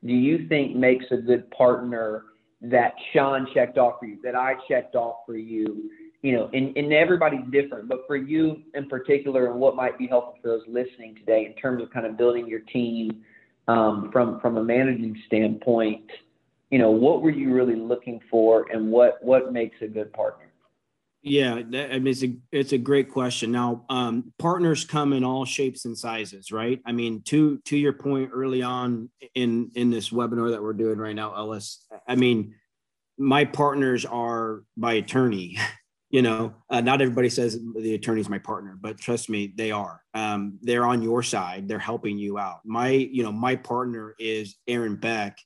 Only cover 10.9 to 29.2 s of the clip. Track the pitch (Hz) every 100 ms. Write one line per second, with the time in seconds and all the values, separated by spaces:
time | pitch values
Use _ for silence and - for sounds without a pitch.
10.9 | - 113 107 - 110 107 - 135 127 113
11.9 | 123 113 110 120 120 117 113 110 131 120
12.9 | 117 110 110 _ _ _ _ - 117 110
13.9 | 104 101 131 117 110 123 117 113 120 131
14.9 | 120 113 110 - 107 107 107 - 117 110
15.9 | 104 - - _ _ _ _ _ 135 113
16.9 | 110 127 160 156 143 135 127 123 113 113
17.9 | 120 - 117 _ 117 110 113 - 113 110
18.9 | 113 123 - 120 131 127 123 113 - 110
19.9 | 110 107 110 107 - - _ _ _ _
20.9 | _ _ _ 143 143 135 117 113 127 143
21.9 | 131 131 127 131 123 _ 139 139 139 123
22.9 | 139 135 - 123 123 113 123 123 120 -
23.9 | 131 120 117 123 _ 170 180 175 151 -
24.9 | 156 143 139 127 131 131 - 135 123 120
25.9 | 113 117 113 101 98 98 107 117 127 117
26.9 | 120 120 110 - 147 151 143 - 147 143
27.9 | 135 139 135 131 120 135 127 123 127 123
28.9 | 117 117 _